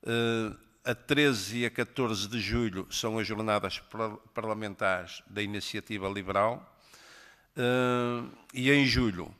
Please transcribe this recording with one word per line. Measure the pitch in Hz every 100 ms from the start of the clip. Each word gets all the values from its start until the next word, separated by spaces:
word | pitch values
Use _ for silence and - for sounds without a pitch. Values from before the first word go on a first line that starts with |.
Eh, | - 117 117 113 110 101 _ _
a | - 120
treze | - 143 147 120 95 117
e | 120
a |
catorze | - 117 - 123 107 101
de | 117
julho | 98 113 117 92 92
são | - 117 110
as | 104
jornadas | 107 110 104 98 -
par-, | - 110 110 107 -
parlamentares | - 110 107 107 95 101 92 87 - -
da | 101
Iniciativa | 104 104 - 107 - 104 95
Liberal. | 101 92 98 107 127 - _ _ - - - - - _ -
Eh, | 123 127 123 123 120 120 127 - -
e | 131 127
em | 143 135
julho | 117 120 87 82 -